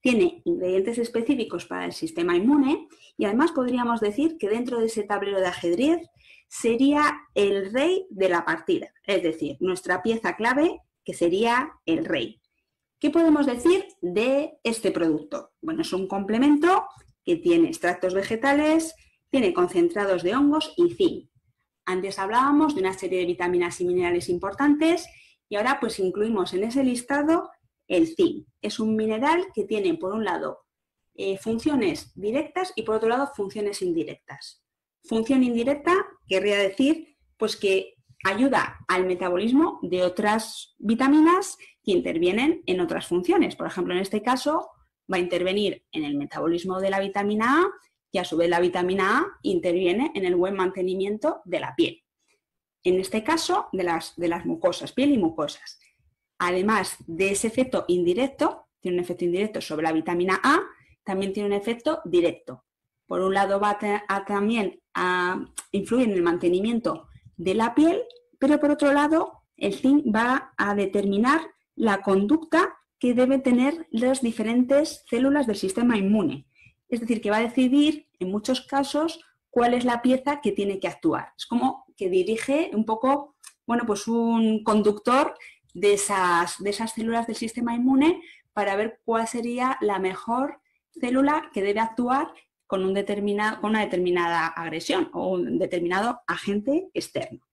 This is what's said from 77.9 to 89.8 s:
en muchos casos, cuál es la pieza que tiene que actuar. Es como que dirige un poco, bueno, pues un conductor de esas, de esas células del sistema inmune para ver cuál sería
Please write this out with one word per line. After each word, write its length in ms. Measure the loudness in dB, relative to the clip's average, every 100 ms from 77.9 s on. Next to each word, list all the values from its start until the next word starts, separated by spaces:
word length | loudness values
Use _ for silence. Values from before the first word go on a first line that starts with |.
| 0 _ _
en 120 | -6
muchos 300 | -4 -2 -4
casos, 600 | -2 -2 -2 -2 -2 -4 _ _ _
cuál 240 | 0 2
es 100 | 2
la 180 | 0 0
pieza 380 | 2 2 0 -2
que 120 | -2
tiene 280 | -2 -4 -4
que 80 | -6
actuar. 440 | -4 -4 -4 -6 _
Es 100 | -4
como 400 | -2 0 -4 -14 _
que 140 | -2
dirige 600 | 0 0 -2 0 -2 0
un 100 | -2
poco, 520 | -2 0 0 0 -2 _ -20 _ -4
bueno, 180 | -4 -2
pues 200 | -4 -2
un 560 | -2 0 2 2 0
conductor 680 | 2 2 2 0 2 2 2 -4 -20 _ _
de 180 | -2 2
esas, 640 | 2 0 0 2 2 0 -4
de 120 | -6
esas 240 | -4 -6
células 320 | -4 -2 -2 -4
del 100 | -6
sistema 380 | -8 -6 -4
inmune 480 | 0 2 4 4 2 -4 -20 _
para 220 | -4 -2 0
ver 260 | -4 -6
cuál 240 | -4 -2 -2
sería 480 | -4 -6 -2 -2 0